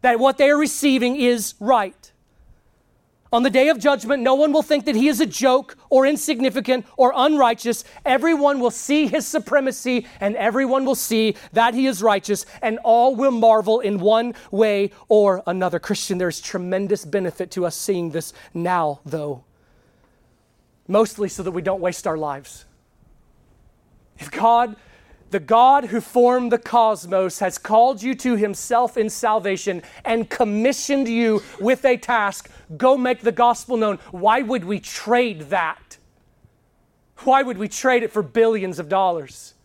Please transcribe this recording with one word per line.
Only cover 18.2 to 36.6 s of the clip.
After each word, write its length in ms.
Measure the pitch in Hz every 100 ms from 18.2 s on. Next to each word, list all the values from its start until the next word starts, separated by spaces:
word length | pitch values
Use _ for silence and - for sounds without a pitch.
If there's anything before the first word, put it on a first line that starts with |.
| - - -
now, 460 | 165 170 180 156 139 147
though. 400 | 151 147 127 _ _ _ _ _ _ _ _ _ _ _ _ _ _ -
Mostly 420 | 202 220 - 196
so 120 | -
that 80 | 185
we 100 | 180
don't 180 | 180 190
waste 260 | 180 175 185
our 120 | 160
lives. 480 | 151 139 135 - _ _ _ _ _ _ _ _ _ _ _ _ _ _ _ _
If 120 | -
God, 460 | - 226 233 240 214 _ _ _ _ _
the 100 | 190
God 460 | 147 226 254 277 240
who 160 | 220
formed 500 | - 247 247 254 240
the 60 | 233
cosmos, 840 | - 240 220 196 175 185 185 -
has 180 | 190 -
called 460 | - 220 247 233
you 100 | 233 262
to 200 | 254 226
himself 640 | 208 196 - 233 247 247
in 120 | 214
salvation 760 | - 233 214 196 190 - 180 - -
and 260 | - 226 226
commissioned 760 | - 226 208 240 - - 277 240
you 360 | 233 233 214 - -
with 240 | 202 254 269
a 100 | 247
task, 540 | - 240 202 - - - _ 156
"Go 220 | 262 269
make 240 | 247 247
the 100 | 220
gospel 460 | 220 240 233 - 247
known," 220 | 214 190 -
why 320 | 180 196 233
would 240 | 226 247 175
we 160 | 202
trade 600 | - - - 240 247 170 143
that? 460 | 185 160 - _ - _ _ _ _ _ _